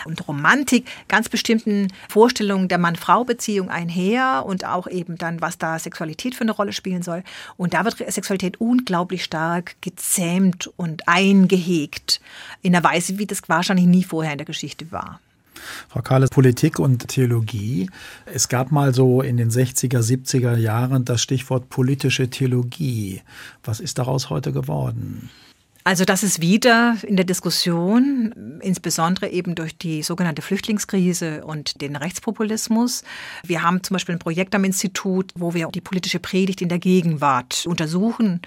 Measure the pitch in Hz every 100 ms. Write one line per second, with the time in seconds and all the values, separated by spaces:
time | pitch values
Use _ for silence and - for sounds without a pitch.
0 | 160 160 - 143 156 254 254 240 - -
1 | - 196 226 - - 226 220 202 196 -
2 | - 208 240 247 208 190 180 175 170 165
3 | - 190 247 240 - 202 185 165 170 175
4 | 185 240 262 262 - 180 - 180 180 180
5 | 170 165 165 165 160 - 165 160 170 -
6 | 160 156 254 254 226 214 202 202 190 180
7 | 175 170 - - - - 180 165 214 -
8 | - - - 190 185 - 233 254 254 175
9 | 180 185 - 160 160 175 175 - 185 -
10 | - - 170 180 190 175 - - 170 156
11 | - 175 196 196 185 190 170 170 143 -
12 | - - - - - - 185 180 156 160
13 | 175 190 208 196 - 160 175 190 180 180
14 | 180 160 156 143 147 151 151 - 165 95
15 | - - _ _ _ - - - - 123
16 | - 131 131 - 131 120 160 - 147 123
17 | - 139 123 117 110 107 107 156 190 -
18 | - - - 139 - 123 127 147 139 127
19 | 131 127 135 120 117 120 131 - 131 127
20 | 113 131 - 131 120 120 113 113 127 131
21 | 120 120 - 135 - 131 - - 127 139
22 | 135 - 127 - 131 123 123 - 143 113
23 | 98 95 - - - - - 110 165 -
24 | 127 135 - 151 147 139 135 151 - 57
25 | 50 52 - - - _ _ _ 180 185
26 | 185 190 196 - 170 220 254 226 240 226
27 | - 190 185 175 175 - 180 170 180 233
28 | 277 269 220 - 107 156 190 175 170 160
29 | 165 185 202 180 175 170 160 - 165 156
30 | 151 170 175 151 - 196 - 208 - 196
31 | 180 170 165 151 156 156 - - 143 143
32 | 156 - - 214 214 220 - 226 240 -
33 | - - - - - 165 170 185 - 180
34 | - 175 170 165 185 202 190 190 202 -
35 | 196 185 190 180 170 170 160 180 - 185
36 | - 170 - 185 190 190 180 175 185 185
37 | 170 151 143 127 127 - 170 170 156 180
38 | 226 226 214 175